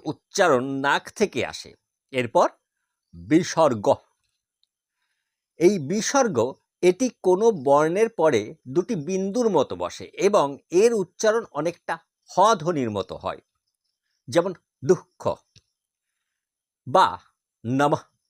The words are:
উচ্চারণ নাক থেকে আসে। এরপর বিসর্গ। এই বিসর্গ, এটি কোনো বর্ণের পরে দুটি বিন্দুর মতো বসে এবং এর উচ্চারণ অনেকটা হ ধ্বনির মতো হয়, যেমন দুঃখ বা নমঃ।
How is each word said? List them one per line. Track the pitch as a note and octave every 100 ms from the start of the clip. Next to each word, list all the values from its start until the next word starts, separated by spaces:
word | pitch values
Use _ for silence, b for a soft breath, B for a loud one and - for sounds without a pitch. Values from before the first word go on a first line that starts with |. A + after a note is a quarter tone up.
উচ্চারণ | D#3 - _ - F3+ B2+ C3+ C3+
নাক | C#3 E3+ - -
থেকে | G3 B2 E2
আসে। | - D2 - _ _ _
এরপর | C3 A#2 F3 - - _ _ _ _ _
বিসর্গ। | E2+ F2+ D#3+ E3+ E3 D#3 A2+ A#2 - _ _ _ _ _ _ _ _ _ _ _ _ _ _ _ -
এই | E3+ G3+ C3+
বিসর্গ, | G#3+ - C#4 A#3+ B2 B2 - _ _
এটি | F3+ F3+ B3+ -
কোনো | F#3 F3+ A3+ F#3 C3
বর্ণের | C#3+ D#3 F#3 A3+ -
পরে | D#3+ A#2 G#2 - B2+
দুটি | C#3+ G#3 G3 C#3+
বিন্দুর | F#3+ F#3+ A3 A3+ E3
মতো | - F2+
বসে | F2 - F2+ - F#3+
এবং | G3+ C#3+ C#3 _ E3+
এর | A#3 A3+
উচ্চারণ | F3+ - A3 A3+ G3
অনেকটা | C#3+ E3 - - E3 _ _ _
হ | - G#3 G#3
ধ্বনির | D#3 D#3 A#2
মতো | G2+ - D#2+
হয়, | F#2 D2 _ _ _ _ _ _ _ _ -
যেমন | D3+ F#3 E3+ _ _
দুঃখ | B2+ F3+ - _ G2 - _ _ _ _ _ _ _ _ _ _ _ _ _ _ B2+
বা | E3+ B2+ F2+ _ _ _ _
নমঃ। | A2 C3+ D3 - - _ _